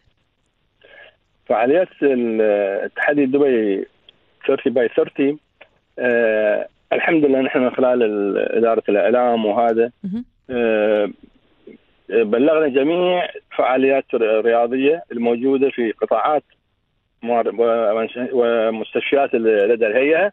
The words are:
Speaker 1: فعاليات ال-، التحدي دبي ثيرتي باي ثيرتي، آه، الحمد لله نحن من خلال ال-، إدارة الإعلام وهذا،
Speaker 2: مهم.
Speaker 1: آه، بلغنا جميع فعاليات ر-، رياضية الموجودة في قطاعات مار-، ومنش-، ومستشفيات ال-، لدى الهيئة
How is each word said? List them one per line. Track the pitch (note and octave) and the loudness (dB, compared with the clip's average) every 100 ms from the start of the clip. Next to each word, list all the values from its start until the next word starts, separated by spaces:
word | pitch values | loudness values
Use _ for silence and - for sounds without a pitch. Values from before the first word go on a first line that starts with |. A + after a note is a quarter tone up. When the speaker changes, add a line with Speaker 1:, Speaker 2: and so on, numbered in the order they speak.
| _ _ _ _ _ _ _ _ _ - - _ _ _ - | _ _ _ _ _ _ _ _ _ -20 -20 _ _ _ -4
Speaker 1:
فعاليات | A2+ B2 E3 F3 - | 0 2 2 0 -2
ال-، | C#3+ B2+ A#2 A2 G#2+ G2+ G2+ G2 | 0 0 0 0 2 2 0 -2
التحدي | - - - D3 C3+ | -6 -6 -2 0 2
دبي | C#3 C#3+ A#2+ G#2+ G2 G2 _ _ _ _ _ - | 2 2 2 0 -2 -6 _ _ _ _ _ -2
ثيرتي | C#3 C3+ | -2 0
باي | A#2+ A2+ | 0 0
ثيرتي، | - D#3+ - C#3 D3+ _ _ - _ _ - | 0 -2 0 -2 -2 _ _ -20 _ _ -6
آه، | B2 A#2 A2+ G#2+ G#2+ G#2 - _ - | -2 2 2 2 0 0 -4 _ -6
الحمد | B2 - E3 | -4 0 2
لله | D3 C3 | 2 2
نحن | C3 C#3 | 0 0
من | B2 | 0
خلال | - B2+ B2 | 0 0 2
ال-، | A2 G#2 G2+ G2 - - | 0 0 -2 -2 -2 0
إدارة | A2+ A2 - | 0 0 0
الإعلام | G2+ G2 B2 B2 A2+ G#2+ | 0 2 2 2 0 0
وهذا، | A2 A#2 A2+ A#2 - | 0 0 0 -2 -4
Speaker 2:
مهم. | G3 A3 B3 _ - | -10 -10 -12 _ -10
Speaker 1:
آه، | B2 A#2 A2 G#2+ G#2+ G#2 - - _ _ _ - - _ _ - | -4 0 0 2 0 -2 -6 -20 _ _ _ -20 -20 _ _ -4
بلغنا | G#2 G#2+ A2+ D3 D#3 D3+ | -2 0 2 2 2 0
جميع | C3 C#3+ F3 F3+ F3+ - - - - | 0 0 0 0 -2 -4 -10 -12 -4
فعاليات | A#2+ C3 C3+ C3+ - | -2 2 2 0 -2
ر-، | B2 A2 A2 | -2 0 0
رياضية | A#2 A#2 A#2 C3 C#3 E3 - | 2 0 0 0 0 0 -4
الموجودة | A#2 A#2 A#2+ C3 C3+ C3+ | -4 -2 -2 0 0 0
في | - A2+ | -2 -4
قطاعات | - A2+ A2 A#2+ D3+ - _ _ _ _ _ _ _ | -4 -2 -2 0 -2 -4 _ _ _ _ _ _ _
مار-، | A#2 A#2+ A2+ G2+ | -4 -2 -2 0
ومنش-، | A#2 A#2 A2 A2 A2 B2 B2+ | 0 0 0 -2 -4 -8 -6
ومستشفيات | C3 A#2 A#2 A2 A2 A2 A#2+ - C#3 C#3 | -2 0 0 0 -4 -6 -6 -2 0 0
ال-، | A#2+ A2+ G#2+ G2+ | 0 2 2 2
لدى | A#2 A2+ | 2 0
الهيئة | A2+ C#3+ D#3+ G3+ | 0 2 0 0